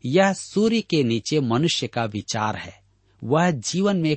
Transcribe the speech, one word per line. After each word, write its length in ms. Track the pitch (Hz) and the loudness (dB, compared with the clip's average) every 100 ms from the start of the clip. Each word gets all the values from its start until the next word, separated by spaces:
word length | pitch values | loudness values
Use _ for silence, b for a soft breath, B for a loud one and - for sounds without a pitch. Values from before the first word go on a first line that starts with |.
यह 280 | 127 156 196 | 0 4 4
सूर्य 480 | 185 - - 220 226 | 2 -4 0 2 0
के 220 | - 160 | 0 0
नीचे 380 | 123 117 - 151 | 2 0 0 0
मनुष्य 460 | 131 117 165 - 123 | 2 2 0 0 -4
का 180 | - | -4
विचार 520 | 113 104 - 113 107 98 | -4 -4 -6 -4 -2 -4
है। 280 | - - _ _ _ _ | -10 -18 _ _ _ _
वह 260 | 113 147 180 | 0 2 2
जीवन 460 | 143 104 175 202 196 | 0 -4 -2 0 0
में 200 | 156 | 0